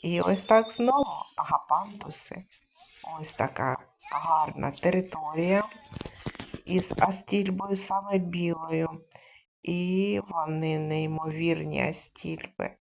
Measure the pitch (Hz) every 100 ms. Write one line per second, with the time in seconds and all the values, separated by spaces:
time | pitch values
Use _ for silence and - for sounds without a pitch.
0 | 165 175 175 190 - 220 220 - 240 269
1 | 277 151 - - 151 156 - 151 202 202
2 | 151 - - - 190 - _ _ - -
3 | - 160 156 - 113 - 131 131 - _
4 | - 143 160 156 151 143 139 - 175 185
5 | 185 160 151 160 175 196 214 - - -
6 | - - - - - - - 180 185 -
7 | 185 190 - 202 196 190 196 196 190 190
8 | 202 196 175 175 170 165 165 165 165 160
9 | - - - - _ _ - 175 180 185
10 | 196 202 196 170 156 156 160 156 156 156
11 | 156 156 160 156 165 160 151 147 131 160
12 | - - 160 160 - _ - -